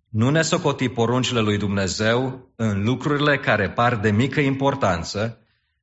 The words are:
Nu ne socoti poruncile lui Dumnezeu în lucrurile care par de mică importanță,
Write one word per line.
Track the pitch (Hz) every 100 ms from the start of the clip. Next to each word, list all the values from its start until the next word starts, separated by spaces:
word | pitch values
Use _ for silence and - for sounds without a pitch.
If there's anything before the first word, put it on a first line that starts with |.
| _
Nu | 107 120
ne | 160
socoti | 160 170 156 135 127
poruncile | - 113 127 120 120
lui | 107 104
Dumnezeu | 101 98 95 95 110 120 131 131 - -
în | 110 98
lucrurile | 104 127 151 143 147 139
care | - 107 92
par | 98 120 120
de | 107
mică | 104 135 147
importanță, | 135 135 139 135 104 87 80 101 113 117 _ _ _ _